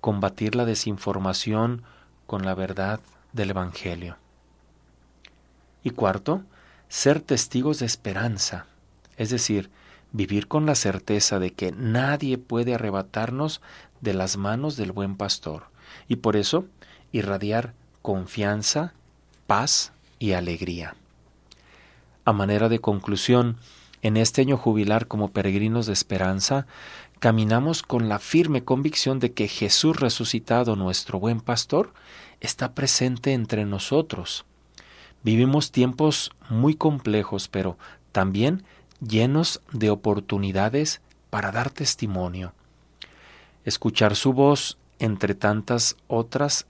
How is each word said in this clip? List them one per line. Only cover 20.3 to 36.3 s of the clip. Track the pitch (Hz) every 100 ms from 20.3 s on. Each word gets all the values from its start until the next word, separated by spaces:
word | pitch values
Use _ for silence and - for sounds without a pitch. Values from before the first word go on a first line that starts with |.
alegría. | 90 87 82 90 85 80 - _ _ _ _ _ - _ - - - _ _ -
A |
manera | 104 98 104 113
de | 113
conclusión, | - 101 98 101 - 123 120 117 - - - -
en | 113 107
este | 113 -
año | 131 135
jubilar | - 107 104 110 113
como | 104 101
peregrinos | 104 98 98 107 117 110
de |
esperanza, | 95 - 95 92 95 - 135 139 - - - - -
caminamos | 120 113 107 113 147 156
con | - 123 113
la | 104
firme | - 160 170 139
convicción | 123 131 143 151 - 135
de | 123
que | - 104
Jesús | - 101 - 156 160
resucitado, | 127 - 117 113 - 120 120 104
nuestro | 92 92 - 98
buen | 107 113
pastor, | - 117 - 151 185 - - - - -
está | - - 127 127
presente | 135 - 127 123 139
entre | 131 110 107 104
nosotros. | 98 - 143 160 92 85 - - _ _ - - - - _
Vivimos | 110 110 127 143 143
tiempos | - 127 123 151 139 -